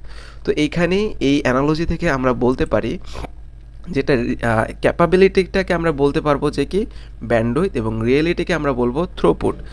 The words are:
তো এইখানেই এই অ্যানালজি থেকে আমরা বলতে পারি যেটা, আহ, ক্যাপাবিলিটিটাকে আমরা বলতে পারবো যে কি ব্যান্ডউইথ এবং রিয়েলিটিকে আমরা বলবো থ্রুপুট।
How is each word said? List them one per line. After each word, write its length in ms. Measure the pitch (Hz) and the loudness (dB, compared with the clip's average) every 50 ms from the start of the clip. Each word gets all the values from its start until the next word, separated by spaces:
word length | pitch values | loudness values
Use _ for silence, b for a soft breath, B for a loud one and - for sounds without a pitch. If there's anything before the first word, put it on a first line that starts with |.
| B B B B B B B B - | B B B B B B B B -2
তো 80 | 147 | 0
এইখানেই 640 | - 151 151 147 - 170 175 170 185 202 214 214 - - | 2 2 0 0 2 0 0 2 2 0 0 -2 -2 0
এই 220 | - 135 143 143 | 2 2 2 2
অ্যানালজি 440 | - 127 123 131 143 151 156 151 170 | 2 2 2 2 2 2 2 0 0
থেকে 240 | 160 170 165 180 170 | -2 -2 0 0 0
আমরা 240 | 139 127 127 127 127 | 0 2 2 0 2
বলতে 320 | 117 123 120 131 - 160 | 2 2 2 2 2 0
পারি 340 | - 113 107 110 117 165 185 B B B B B - - - - - - - - - - - - 90 | 0 0 0 0 -2 -4 -6 B B B B B -10 -12 -14 -16 -16 -18 -18 -18 -18 -18 -16 -12 -4
যেটা, 240 | 95 135 135 - 143 | -4 -2 0 2 2
আহ, 580 | 117 120 123 123 - - 117 123 135 - - - - | 2 2 0 -2 -2 0 2 2 2 0 0 -2 0
ক্যাপাবিলিটিটাকে 920 | - 123 - - 175 165 180 185 196 185 - 196 180 - - 190 185 - 180 | 0 2 2 2 2 4 6 6 6 6 6 2 0 2 0 -2 0 0 0
আমরা 180 | 165 165 165 | 0 0 0
বলতে 300 | 151 135 143 143 139 156 | 2 2 2 2 2 2
পারবো 300 | 151 151 143 135 143 147 | 0 0 0 2 0 -2
যে 140 | - 147 143 | -2 -2 -2
কি 200 | - 180 196 - B B B B B B - 123 | -2 -2 -2 -2 B B B B B B -10 -4
ব্যান্ডউইথ 520 | 113 117 113 113 120 120 147 190 196 - | 0 0 2 2 2 0 0 0 0 -2
এবং 260 | 127 110 110 110 113 113 | -2 -2 -2 -2 0 2
রিয়েলিটিকে 480 | 120 131 147 160 170 170 - 170 175 175 | 2 2 4 2 2 0 0 -2 -2 -2
আমরা 200 | 147 151 143 131 | 0 0 0 0
বলবো 320 | 120 123 123 123 151 175 | 0 0 0 0 -2 -4
থ্রুপুট। 500 | - - - - 170 160 - - 107 - - B B | -4 -2 2 2 2 2 2 0 -2 -4 -4 B B